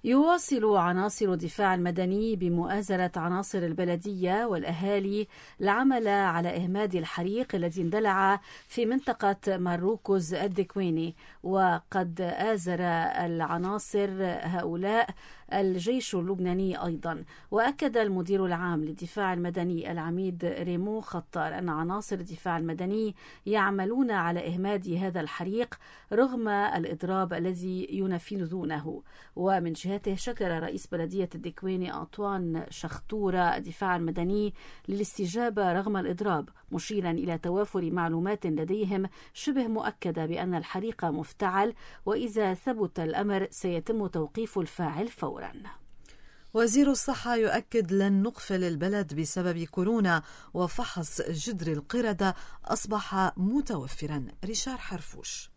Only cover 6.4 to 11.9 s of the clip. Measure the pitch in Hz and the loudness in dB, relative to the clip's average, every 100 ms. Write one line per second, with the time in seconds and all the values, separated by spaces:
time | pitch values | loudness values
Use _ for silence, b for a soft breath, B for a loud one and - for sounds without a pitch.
6.4 | 175 175 180 196 208 180 160 - 175 214 | 0 0 0 0 0 0 -2 -4 -2 -2
7.4 | 254 196 175 170 170 202 214 190 196 196 | 0 0 0 0 0 2 4 4 4 4
8.4 | B B B - 226 262 269 226 202 196 | B B B 0 2 2 0 0 2 2
9.4 | - 190 180 175 180 220 - 196 160 170 | 0 0 0 2 0 0 2 2 2 -2
10.4 | 202 185 185 202 185 160 165 165 B B | 0 0 -2 0 0 0 -2 -6 B B
11.4 | 175 190 185 165 - | -2 4 4 2 0